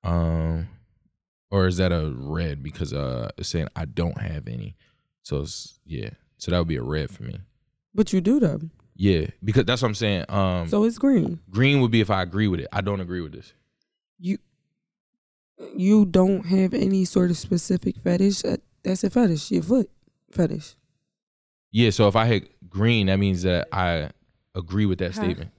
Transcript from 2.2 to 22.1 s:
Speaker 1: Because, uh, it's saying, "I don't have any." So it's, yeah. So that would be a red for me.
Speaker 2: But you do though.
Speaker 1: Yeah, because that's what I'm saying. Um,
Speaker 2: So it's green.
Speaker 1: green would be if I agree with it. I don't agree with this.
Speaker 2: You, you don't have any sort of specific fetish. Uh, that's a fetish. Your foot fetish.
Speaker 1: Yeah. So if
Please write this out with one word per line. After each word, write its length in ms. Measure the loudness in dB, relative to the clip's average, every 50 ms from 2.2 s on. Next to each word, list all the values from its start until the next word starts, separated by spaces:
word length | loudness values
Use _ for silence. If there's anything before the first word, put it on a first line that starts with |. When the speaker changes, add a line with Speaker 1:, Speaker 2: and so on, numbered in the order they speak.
| -8 -6 -4 -4 -4 -4 -4 -6 -10
Speaker 1:
Because, 300 | -12 -8 -8 -8 -6 -4
uh, 360 | -6 -4 -4 -4 -6 -6 -8 -10 -10
it's 120 | -10 -6
saying, 180 | -4 -4 -4 -4 _
"I 100 | -8 -8
don't 340 | -6 -4 -2 -2 -2 -2 -6
have 280 | -8 -8 -8 -8 -8 -10
any." 280 | -10 -10 -10 -12 -14 _ _ _ _ _ _ _ _ _ _
So 180 | -6 -6 -6
it's, 380 | -6 -6 -10 -14 -14 -16 -20 _ _
yeah. 260 | -12 -10 -10 -10 -10 -12 _ _ _ _ _
So 140 | -6 -2
that 60 | 0 0
would 80 | 0 0
be 100 | -2 -4
a 60 | -4
red 260 | -4 -4 -4 -4 -6
for 120 | -8 -12 -14
me. 140 | -12 -12 -12 -16 _ _ _ _ _ _ _ _ _ _
Speaker 2:
But 200 | -2 0 2 2
you 80 | 0
do 180 | 2 2 2 4
though. 220 | 2 2 0 -2 -8 -10 -14 _ _ _ _
Speaker 1:
Yeah, 320 | 0 2 4 4 4 0 -2 -8 _ -4
because 220 | 0 2 2 2
that's 160 | 2 0 0
what 80 | 0 -2
I'm 60 | -2
saying. 300 | 0 0 0 0 0 -2 -2
Um, 380 | -2 0 0 0 0 -2 -2 -2
Speaker 2:
So 140 | 0 2 2
it's 140 | 0 0 0
green. 420 | 2 2 4 4 2 0 -4 -8 _ -8
Speaker 1:
green 320 | -2 2 2 4 4 4
would 100 | 4 4
be 100 | 4 4
if 80 | 4 4
I 120 | 2 0 0
agree 240 | -2 0 0 2 2
with 120 | 2 0
it. 80 | -4 -4
I 100 | -4 -2
don't 180 | -2 -2 -2 -4
agree 200 | -4 -6 -6 -8
with 100 | -8 -8
this. 220 | -12 -16 -18 -20 _ _ _ _ _ _ _ _ _ _ _ _ _ _
Speaker 2:
You, 200 | -6 -4 -4 -4 _ _ _ _ _ _ _ _ _ _ _ _ _ _ _ _ _ _ _ _ _ _ _ _ -20 -12 -6
you 300 | -2 2 4 6 6 6
don't 400 | 6 4 4 4 4 2 -2 -2 0
have 260 | 2 2 2 2 0
any 320 | 0 0 2 2 2 0
sort 240 | 0 2 2 2 2
of 80 | 0 -2
specific 600 | -2 -2 -2 -2 0 -2 -2 -2 -2 -4 -6 -4
fetish. 460 | -2 -2 0 2 2 2 0 0 -2
Uh, 140 | -4 -4 -4 _ _ _ _ _
that's 200 | -4 -4 -2 -2
a 60 | 0
fetish. 420 | 2 2 2 2 2 0 -2 -2
Your 100 | -2 -2 0
foot 260 | 2 0 0 0 -2 _ _ _ _ _ _ _ _
fetish. 440 | -2 -2 0 0 0 -6 -10 -14 -20 _ _ _ _ _ _ _ _ _ _ _ _ _ _ _ _ _ _ _
Speaker 1:
Yeah. 180 | 2 4 4 4
So 160 | 6 6 4
if 80 | 6